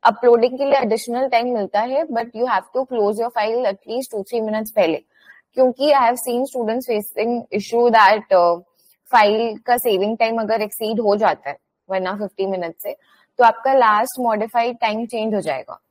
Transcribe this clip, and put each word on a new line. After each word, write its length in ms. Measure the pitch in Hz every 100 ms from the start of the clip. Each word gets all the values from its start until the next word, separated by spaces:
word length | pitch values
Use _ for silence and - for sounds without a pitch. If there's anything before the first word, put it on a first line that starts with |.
अपलोडिंग 540 | 233 220 247 233 240 254
के 60 |
लिए 140 | 277 277
एडिशनल 500 | 247 220 - 240 269
टाइम 260 | 240 247
मिलता 260 | 240 190 202
है, 220 | 240 269
but 200 | 320 233
you 180 | 233 220
have 220 | 247 226 - 247
to 40 |
close 320 | 262 240 202
your 160 | 214 233
file 320 | 233 214 233
at 160 | 240 196 -
least 240 | 233 269
two, 60 | 214
three 220 | 196 240
minutes 280 | 220 214 214
पहले, 320 | - 170 156 _ _ _ - _
क्योंकि 380 | - 254 247 294
I 60 | 277
have 180 | 240 247 -
seen 120 | 240
students 500 | 269 254 220 233 247
facing 520 | 214 202 - 226 240 240 208
issue 320 | 202 233 240
that, 320 | 226 196 214 -
uh, 300 | 185 175 170 _ _ _ _ _
फाइल 460 | 240 208 214 233 214
का 180 | - 240
सेविंग 420 | 240 190 202 220
टाइम 220 | 226 226
अगर 220 | 214 226
एक्सीड 380 | 208 - 214 220
हो 160 | 214 208
जाता 340 | 214 151 139
है 60 | 143 _ _ _
one 120 | 190
hour 160 | 185 202
fifty 280 | 202 - 196
minutes 360 | 190 170 -
से, 100 | - - _ _ _ -
तो 60 |
आपका 280 | 233 226 269
लास्ट 480 | 269 226 208 254 -
मॉडिफाइड 580 | 240 214 220 240 233 240
टाइम 280 | 226 214 233
चेंज 280 | 233 220
हो 60 | 208
जाएगा। 400 | 156 135 - - _